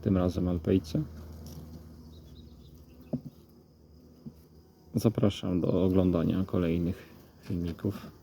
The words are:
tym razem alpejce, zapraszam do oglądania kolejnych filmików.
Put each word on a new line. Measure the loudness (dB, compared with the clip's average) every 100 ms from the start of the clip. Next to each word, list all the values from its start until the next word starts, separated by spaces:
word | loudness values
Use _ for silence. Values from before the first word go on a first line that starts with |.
tym | 4 4
razem | 4 2 0
alpejce, | 0 4 2 2 -4 -4 -10 -14 -14 -14 -14 -14 -16 -18 -20 -18 -20 -20 -20 -20 -20 -20 -20 -20 -20 -10 -10 -10 -20 -20 -20 -20 -20 -20 -20 -20 -18 -18 -18 -20 -20 -20 -20 -6 0
zapraszam | 2 4 2 0 -2 0
do | 2 4
oglądania | 4 4 4 4 2 2
kolejnych | 0 2 2 2 0 -4 -10 -20 -20 -20
filmików. | -6 -4 -4 -4 -4 -6 -12 -18